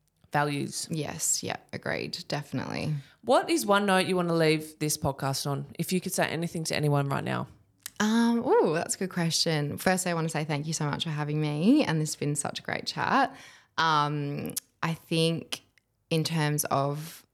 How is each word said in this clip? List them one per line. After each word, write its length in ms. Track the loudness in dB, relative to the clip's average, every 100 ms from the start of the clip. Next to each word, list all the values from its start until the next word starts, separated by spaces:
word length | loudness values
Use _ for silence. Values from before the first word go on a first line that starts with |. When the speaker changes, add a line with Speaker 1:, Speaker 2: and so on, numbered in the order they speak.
| _ _ _
Speaker 1:
values. 560 | 0 0 -2 -4 -6 -6
Speaker 2:
Yes, 520 | -6 -6 -4 -2 -2
yeah, 140 | -4 -8 -8
agreed, 460 | -8 -6 -4 -6 -8 -6
definitely. 680 | -6 -4 -6 -6 -6 -4 -4 -8 _
Speaker 1:
What 240 | 2 2 4
is 140 | 0 4
one 200 | 4 4
note 200 | 4 4
you 100 | 2
want 120 | 2
to 60 |
leave 440 | 4 4 4 0 -4
this 180 | -2 0
podcast 500 | -2 0 -2 -2 -2
on? 200 | -4 -6 -6
If 140 | -2
you 80 | 0
could 120 | -2
say 140 | 0 0
anything 380 | 0 -4 -4
to 120 | -4 0
anyone 320 | 2 2 2
right 160 | -2
now. 220 | -2 -4 -6 -12 _ _ -16 -2
Speaker 2:
Um, 380 | 2 4 4 2 4
ooh, 260 | 4 4
that's 220 | 2 -2 -4
a 20 |
good 120 | -4
question. 680 | -2 0 0 0 0 -2 0
Firstly, 320 | 0 0 0
I 40 |
want 120 | 0 0
to 60 |
say 120 | -2
thank 220 | -2 -2 -2
you 60 |
so 120 | -2 -2
much 180 | -2
for 60 | -4
having 300 | -4 -2 0
me, 440 | 0 2 4 6
and 160 | 4 0
this 100 | 0
has 60 | -2
been 180 | -2 -2
such 220 | -4 -6
a 40 |
great 240 | -6 -6 -6
chat. 480 | -2 2 2 2 -2 -20 -20 _ 0
Um, 760 | 2 4 2 0 -4 -4 -6 -8 _ -6
I 120 | -4
think 680 | -4 -2 0 2 0 -6 -14 _ _ _ _ -2
in 140 | 0
terms 400 | 2 2 2 0 0
of 580 | 0 0 -2 -8 -16 _